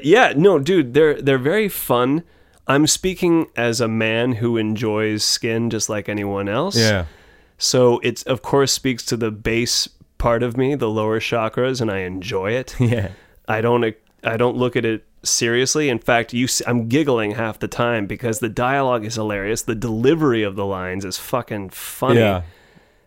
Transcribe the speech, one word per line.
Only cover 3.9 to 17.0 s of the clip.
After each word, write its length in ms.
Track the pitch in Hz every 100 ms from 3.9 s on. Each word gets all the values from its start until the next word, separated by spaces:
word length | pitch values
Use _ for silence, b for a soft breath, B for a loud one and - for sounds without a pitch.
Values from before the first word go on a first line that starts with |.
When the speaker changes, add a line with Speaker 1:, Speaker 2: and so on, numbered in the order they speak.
| 110 110 113 123
Speaker 1:
who 220 | 113 120 113
enjoys 680 | 107 107 113 107 110 107 -
skin 440 | - 117 113 117
just 200 | 110 -
like 180 | 107 101
anyone 400 | 104 101 98 101
else. 300 | 113 185 117
Speaker 2:
Yeah. 280 | 110 98 82 b b b b b
Speaker 1:
So 420 | - 131 123 120
it's, 200 | 127 117
of 180 | - 123
course, 300 | - 139 135
speaks 320 | - 135 117 -
to 100 | 120
the 140 | 113
base 580 | 104 110 117 120 - - - - -
part 260 | 117 117
of 140 | 123 123
me, 180 | 135 143
the 140 | 113
lower 280 | 110 107 110
chakras, 640 | - 117 110 123 127 127
and 100 | 110
I 100 | 95
enjoy 520 | 90 92 95 98 98
it. 240 | 123 - -
Speaker 2:
<laughs> 40 |
Yeah. 320 | 120 120 95 b b b -
Speaker 1:
I 140 | 110
don't, 340 | 117 120 113 - _ _
I 120 | 113 113
don't 220 | 120 123
look 180 | 123 123
at 80 |
it 220 | 113 110 - _
seriously. 640 | - - 117 120 131 156 147
In 100 | 113
fact, 360 | - 117 117
you 100 | 120
s-, 180 | 127 - -
I'm 220 | 120 113
giggling 420 | 135